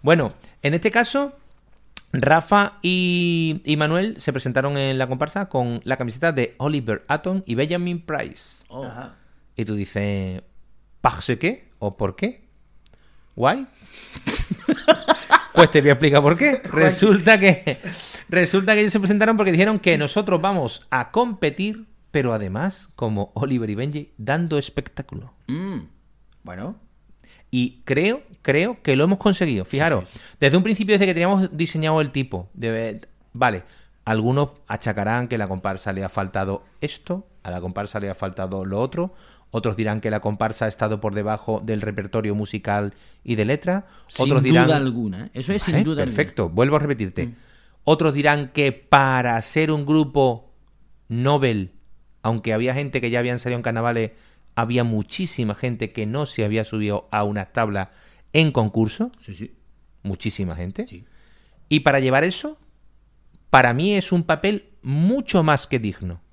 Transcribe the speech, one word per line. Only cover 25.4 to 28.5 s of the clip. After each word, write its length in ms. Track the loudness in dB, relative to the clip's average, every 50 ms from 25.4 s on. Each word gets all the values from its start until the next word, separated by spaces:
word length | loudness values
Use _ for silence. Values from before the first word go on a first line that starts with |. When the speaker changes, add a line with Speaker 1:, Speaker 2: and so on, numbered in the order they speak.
| _
Speaker 2:
Mm. 320 | -8 -8 -6 -6 -8 -8 -10 -12 -14 -20 _ _ _ _ _ _ _ _ _ _
Speaker 3:
Bueno. 340 | -16 -12 -12 -10 -12 -12 -14 -20 _ _ _ _ _ -20 _ _ _ -20 _ _ _
Speaker 1:
Y 300 | -2 -2 -2 -2 -6 -12 -6
creo, 400 | -2 0 0 2 0 -2 -4 -8 _ -20 _
creo 400 | _ 0